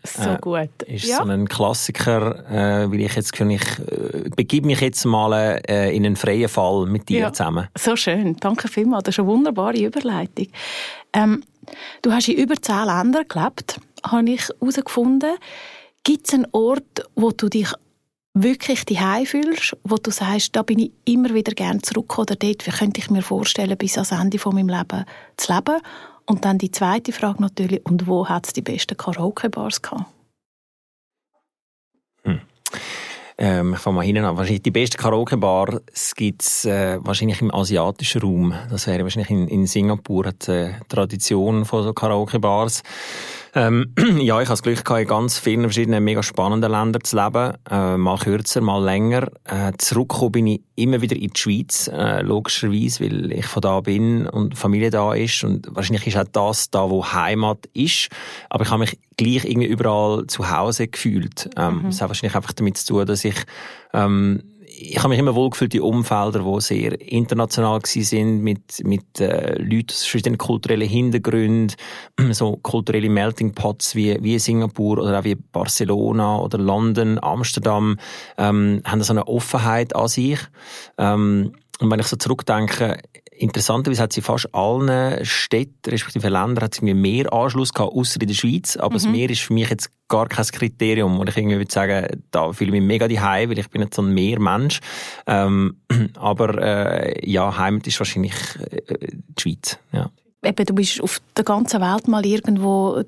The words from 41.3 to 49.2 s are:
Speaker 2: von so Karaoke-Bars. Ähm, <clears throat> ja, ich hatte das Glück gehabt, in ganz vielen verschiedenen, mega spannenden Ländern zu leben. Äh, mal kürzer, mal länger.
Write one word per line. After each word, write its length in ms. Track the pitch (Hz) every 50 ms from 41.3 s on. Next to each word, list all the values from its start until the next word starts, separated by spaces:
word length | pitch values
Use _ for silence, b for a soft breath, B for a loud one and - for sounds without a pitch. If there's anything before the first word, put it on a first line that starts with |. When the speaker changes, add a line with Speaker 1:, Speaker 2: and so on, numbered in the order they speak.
| 107 98 95 110 110 110 110
Speaker 2:
von 200 | - - 110 101
so 80 | 110 104
Karaoke-Bars. 920 | - - 110 104 101 104 101 - 110 101 104 101 104 110 113 113 - B B B B B B B B B B B B B B -
Ähm, 400 | 139 120 113 117 120 135 123 -
<clears throat> 220 | - - 240 185 151
ja, 240 | 139 113 110 113 127
ich 60 | 117
hatte 120 | 113 -
das 20 | -
Glück 220 | 120 117 - -
gehabt, 180 | - 120 113 110
in 60 | 98
ganz 300 | 107 107 117 120 - -
vielen 240 | - 117 110 117 117
verschiedenen, 400 | 113 101 117 117 110 113 107 104
mega 180 | 107 110 107 104
spannenden 480 | - - - 92 98 107 110 113 107
Ländern 320 | 110 107 110 113 113 120 -
zu 140 | - -
leben. 380 | 104 101 104 - 117 123 127 - - _ -
Äh, 260 | 101 101 95 92 92
mal 220 | 92 92 92 95 95
kürzer, 420 | - 98 101 107 101 - - 123
mal 240 | 113 104 98 101 98
länger. 440 | 95 95 101 107 117 120 127